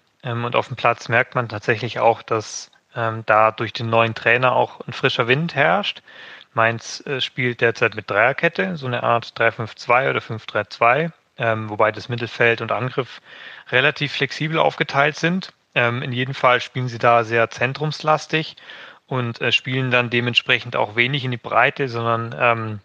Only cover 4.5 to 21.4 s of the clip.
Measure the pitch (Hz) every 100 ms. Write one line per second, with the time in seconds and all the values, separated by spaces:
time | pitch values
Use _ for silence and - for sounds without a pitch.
4.5 | 120 120 - - - 131 - 117 135 170
5.5 | 135 156 190 196 - - - - - -
6.5 | 113 113 117 - - - 131 - - 123
7.5 | 117 117 - 117 110 - 101 120 139 170
8.5 | - 190 165 131 120 120 117 - - 117
9.5 | - 110 - - 123 135 127 - 110 -
10.5 | 107 104 - 120 135 165 - _ - 117
11.5 | 110 107 104 110 107 - 120 117 - 117
12.5 | 113 117 104 127 - 123 - - - -
13.5 | - - 123 139 - 143 - 139 - 156
14.5 | 156 151 - 156 139 147 - 165 185 -
15.5 | _ _ - 120 117 139 123 131 135 127
16.5 | 123 - 131 127 117 123 120 110 117 113
17.5 | - 123 139 151 147 156 151 - 160 160
18.5 | - - - - - _ 131 120 113 127
19.5 | - - 131 127 123 120 120 123 117 -
20.5 | 123 120 127 110 107 120 143 127 120